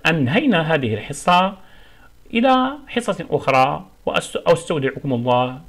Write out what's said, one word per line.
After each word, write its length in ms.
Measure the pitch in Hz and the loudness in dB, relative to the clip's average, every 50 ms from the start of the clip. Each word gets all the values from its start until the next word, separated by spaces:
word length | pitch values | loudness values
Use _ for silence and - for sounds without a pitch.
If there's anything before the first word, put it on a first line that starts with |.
| - | -2
أنهينا 680 | 160 165 165 139 123 147 233 311 285 214 165 160 156 165 | 0 0 2 2 0 0 2 2 2 2 2 2 0 0
هذه 200 | 151 131 110 110 | 0 0 -2 -4
الحصة. 600 | 104 - - 143 - - - 180 180 185 196 214 - - - - - - - - - - - - - - - - | -4 -6 -8 -12 -4 0 4 4 4 4 2 -2 -6 -16 -20 -20 -20 -20 -20 -20 -20 -20 -20 -20 -20 -12 -6 -2
إلى 380 | 233 240 269 262 254 254 262 285 294 - - | 2 4 4 4 4 2 0 -4 -8 -12 -8
حصة 380 | - 240 233 - 190 - 165 - | -8 -6 -4 -4 -4 -6 -4 -4
أخرى، 540 | - 143 - - 135 131 131 135 147 - - - - _ - - | -4 -2 0 2 2 4 4 2 0 -4 -8 -14 -18 _ -6 -4
وأست-، 280 | - - - - - - - | -4 -4 -4 -6 -8 -2 2
أستودعكم 640 | 170 170 160 - - 180 151 139 131 - - - 143 131 | 2 2 2 0 -4 -4 -2 -2 -4 -4 -4 -4 -4 -4
الله 480 | 120 120 123 123 123 123 123 131 135 - | -2 0 2 2 2 2 0 -4 -10 -16